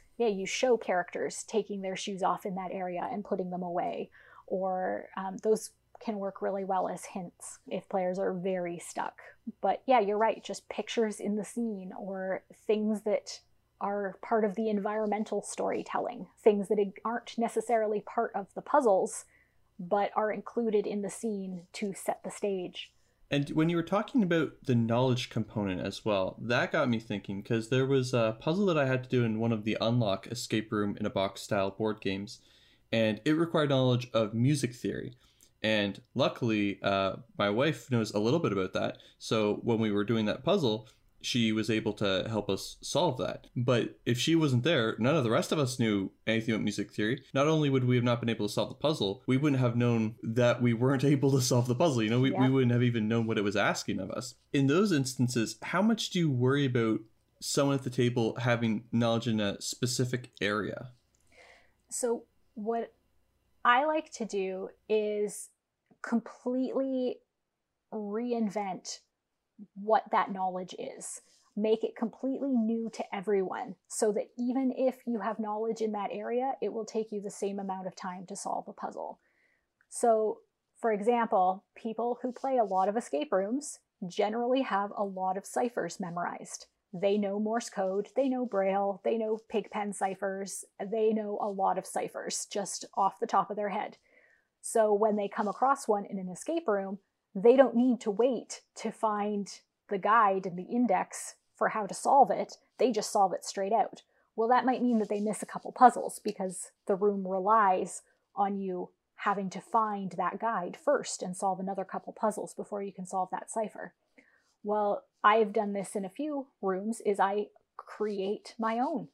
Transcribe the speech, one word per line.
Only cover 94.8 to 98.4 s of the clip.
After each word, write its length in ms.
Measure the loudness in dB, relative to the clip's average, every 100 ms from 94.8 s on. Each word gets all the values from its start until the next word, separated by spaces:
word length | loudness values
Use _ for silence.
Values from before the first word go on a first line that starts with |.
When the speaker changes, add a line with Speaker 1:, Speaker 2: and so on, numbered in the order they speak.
| 4
Speaker 1:
when 220 | 4 2 2
they 120 | -2
come 200 | -2 -4
across 400 | 0 2 2 0
one 180 | 0 -2
in 140 | -8
an 100 | -8
escape 380 | -8 -4 -2 0
room, 320 | 0 -2 -8 _ _ _
they 220 | 4 8 8
don't 200 | 8 6
need 240 | 2 2
to 100 | 0
wait 500 | 2 2 0